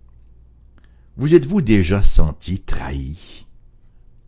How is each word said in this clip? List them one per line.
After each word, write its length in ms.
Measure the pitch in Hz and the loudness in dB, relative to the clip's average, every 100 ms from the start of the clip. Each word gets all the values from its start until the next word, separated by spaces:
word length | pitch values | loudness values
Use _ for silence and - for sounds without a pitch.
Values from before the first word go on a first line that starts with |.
| - - - - - _ - - - _ _ - | -20 -20 -20 -20 -20 _ -20 -20 -20 _ _ -8
Vous 200 | 143 165 | 0 0
êtes-vous 260 | 139 202 | 0 -4
déjà 400 | 117 104 82 101 | 0 0 0 2
senti 580 | - - 78 - - 95 | 4 6 2 0 -10 -10
trahi, 880 | - - 69 69 67 82 - - - - - _ _ - - - | -6 -6 -6 -12 -12 -16 -20 -20 -20 -20 -20 _ _ -20 -20 -16